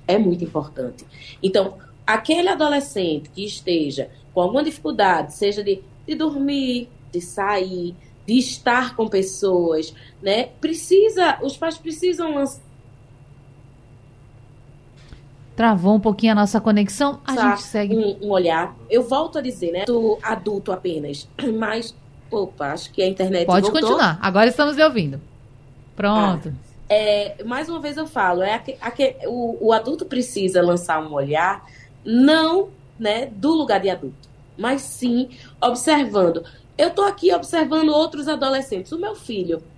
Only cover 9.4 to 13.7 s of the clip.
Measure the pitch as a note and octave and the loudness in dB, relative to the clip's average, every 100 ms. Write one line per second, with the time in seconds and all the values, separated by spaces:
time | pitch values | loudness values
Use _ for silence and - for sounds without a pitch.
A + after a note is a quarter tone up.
9.4 | G3 F3+ E3+ D#3+ D#3 - - - G3 G#3+ | 0 2 2 -2 -4 -12 -20 -8 -2 -2
10.4 | B3 - D#4 E4 - F#4+ A4 F#4 E4 - | -2 -4 -6 -4 4 6 6 4 2 0
11.4 | C#4 - E4 D#4+ E4 D#4 F4+ E4 E4 C#4+ | -4 -4 -6 -6 -10 -4 -2 -2 -2 -2
12.4 | C#4 - - - - - - - - - | -4 -6 -20 -20 -20 -20 -20 -20 -20 -20
13.4 | - - - | -20 -20 -20